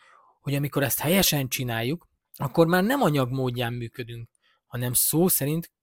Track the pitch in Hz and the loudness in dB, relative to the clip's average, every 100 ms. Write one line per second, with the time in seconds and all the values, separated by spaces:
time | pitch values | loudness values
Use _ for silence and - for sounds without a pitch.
0 | _ - _ _ - 143 143 - 135 - | _ -20 _ _ -4 -2 -2 0 -2 0
1 | 139 190 180 147 127 - 123 113 120 170 | 2 2 4 2 -2 -4 -4 -2 -2 -4
2 | _ _ _ - 143 - 165 180 202 277 | _ _ _ -8 -2 2 4 4 2 2
3 | 208 147 127 135 127 123 120 120 117 - | 2 2 0 -2 -2 -2 -4 -6 -10 -10
4 | 117 117 120 _ _ _ _ 123 123 123 | -12 -12 -16 _ _ _ _ -6 -2 0
5 | - 151 180 - 139 160 - _ | 0 2 2 2 -2 -4 -6 _